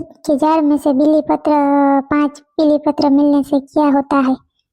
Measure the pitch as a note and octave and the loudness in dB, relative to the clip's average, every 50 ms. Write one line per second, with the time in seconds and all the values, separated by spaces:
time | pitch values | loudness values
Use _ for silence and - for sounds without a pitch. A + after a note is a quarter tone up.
0 | D#4 - - _ - - D4+ B3+ D4+ D4+ D#4+ E4 D4+ D4 D4 C#4+ - D4+ C#4 B3+ | -4 -10 -16 _ -6 -4 -2 0 0 0 0 2 0 0 0 0 0 -2 0 0
1 | D4+ D4+ D#4 D#4 D4+ D#4 D#4 D4+ - D#4 D4+ D4 C#4+ C#4+ C#4+ C#4+ C#4+ C#4 C#4 C#4 | 2 2 2 0 0 -2 -4 -4 -2 0 0 0 0 0 0 2 2 2 0 0
2 | C4+ C#4 D4 D4 D4 C#4+ D4 - - _ _ - D#4 D4 D4+ D4 D4+ D4 D4 D4 | -2 -2 -2 -2 -2 -2 -4 -10 -20 _ _ -2 0 0 0 0 0 -2 -4 -2
3 | D4+ C#4+ C#4 C#4 C#4+ D4 C#4+ C#4+ C4+ C#4 C#4+ C#4 C4+ C#4 - D#4 D4+ C#4+ C4+ C#4 | 0 0 2 2 2 2 0 0 0 -2 -2 -4 -4 -4 -4 -2 0 0 0 0
4 | C4+ C4+ D4 C#4 C4+ C4 C4 - _ _ _ _ _ _ | -2 -2 -2 -2 0 -2 -4 -6 _ _ _ _ _ _